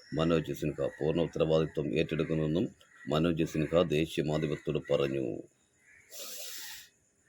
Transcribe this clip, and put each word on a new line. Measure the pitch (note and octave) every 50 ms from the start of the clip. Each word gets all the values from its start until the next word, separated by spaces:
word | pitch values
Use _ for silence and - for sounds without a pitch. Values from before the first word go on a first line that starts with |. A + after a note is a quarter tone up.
| - - C#2+
മനോജ് | D2+ E2 E2+ E2 E2 D2+ C#2+ C#2
സിൻഹ | - D#2+ D2+ C#2+ - C#2+
പൂർണ്ണ | - - - C#2 D#2 D#2+ E2+
ഉത്തരവാദിത്വം | D#2+ D#2 - - E2 D#2 D#2+ D#2+ D#2+ D2+ - D#2+ D2 D2 - D#2
ഏറ്റെടുക്കുന്നുവെന്നും | E2 - D#2+ D2+ D#2+ D#2 D#2+ D#2 D#2 D#2 D#2 F#2 A#2+ - - _ - _ - - - C2
മനോജ് | D2 D#2 E2 F2 E2 D#2 D#2+
സിൻഹ | - - D#2 D2 C#2+ D#2+ F2
ദേശീയ | F2+ D#2+ D2+ D2+ D#2+ D#2+ - - D2
മാധ്യമത്തോട് | D2+ D2+ D#2 D#2 D2 D2+ - - D#2 D2 D2+ - - C#2+
പറഞ്ഞു. | C2 C#2+ C#2 C#2 C#2 B1+ A1+ G1+ G1+ - - _ _ _ _ _ _ _ - - - _ - - - - - - - - - - - - - - - - - _ _ _ _ _ _ _